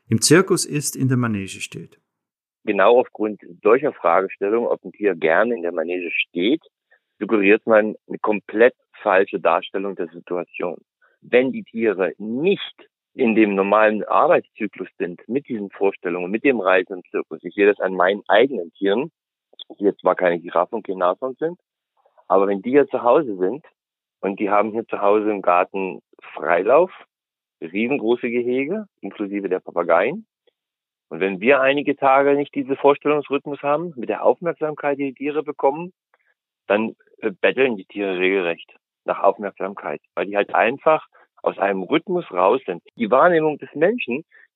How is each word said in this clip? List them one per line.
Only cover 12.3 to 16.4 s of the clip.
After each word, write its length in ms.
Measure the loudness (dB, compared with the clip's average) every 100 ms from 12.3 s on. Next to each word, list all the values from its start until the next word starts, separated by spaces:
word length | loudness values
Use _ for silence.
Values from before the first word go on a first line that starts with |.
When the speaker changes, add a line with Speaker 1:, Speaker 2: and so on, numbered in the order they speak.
| -2 -2 -2 -4 -18 _ _ _
Speaker 2:
in 200 | -2 2
dem 200 | 4 4
normalen 500 | 2 2 4 4 2
Arbeitszyklus 840 | 0 2 4 2 0 _ -10 -8 -14 -8
sind, 240 | -8 -8 -6
mit 200 | -6 -6
diesen 220 | -8 -8
Vorstellungen, 600 | -2 -2 -2 -6 -6 -4
mit 140 | -2